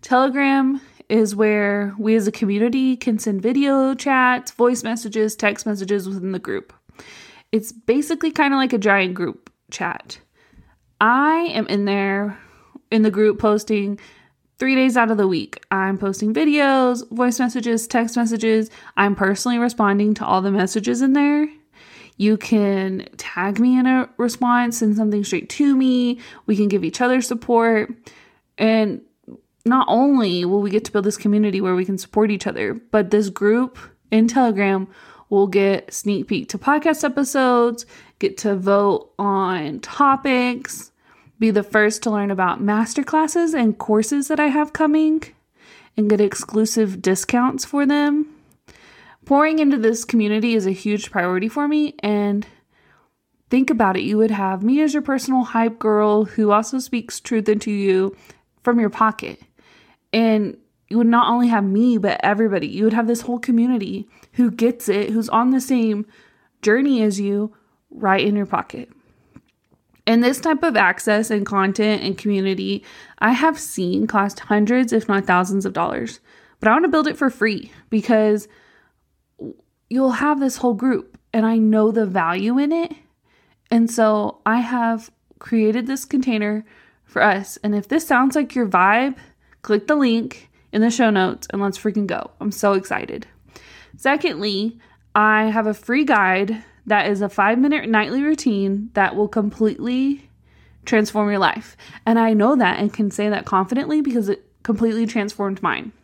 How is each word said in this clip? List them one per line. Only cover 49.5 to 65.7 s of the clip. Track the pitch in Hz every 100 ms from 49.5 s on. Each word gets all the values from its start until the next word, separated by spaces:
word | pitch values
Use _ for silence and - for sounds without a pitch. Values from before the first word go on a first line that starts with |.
| 320
into | 294 277
this | 226 226 -
community | 233 208 214 233 226
is | 190
a |
huge | 190 208 208 208
priority | 202 175 185 214
for | 294 294
me, | 302 294 -
and | 208 208 202 202 214 _ _ _ _ _ _ _ _ _ _
think | 247 262
about | 240 208 185
it. |
You | - 214
would | 220
have | 208 190 190
me | 208 277
as | 311
your | 294
personal | 285 269 254 262
hype | 233 226 233 226
girl | 220 208 214 208 214
who | - 214
also | 208 220 269
speaks | 254 240 233 -
truth | - 226 214
into | 208 214
you | 208 196 185 190 190 - - _ _
from | - 240
your | 214
pocket. | 220 220 214 - - _ _ _ _ _ _ _
And | 226 226 214 202 - _ _ _
you | 220
would | 233
not | 233 -
only | 233 240
have | 220
me, | 196 196 247 226
but | 190 -
everybody. | - 202 220 190 147
You | 190 214
would |
have | 220 226
this | 233
whole | - 240
community | 240 233 240 247 190 190 208 _ _
who | - 247
gets | 214 226 240 -
it, | 196 208
who's | 214 220
on | 220 247
the | 262
same | 254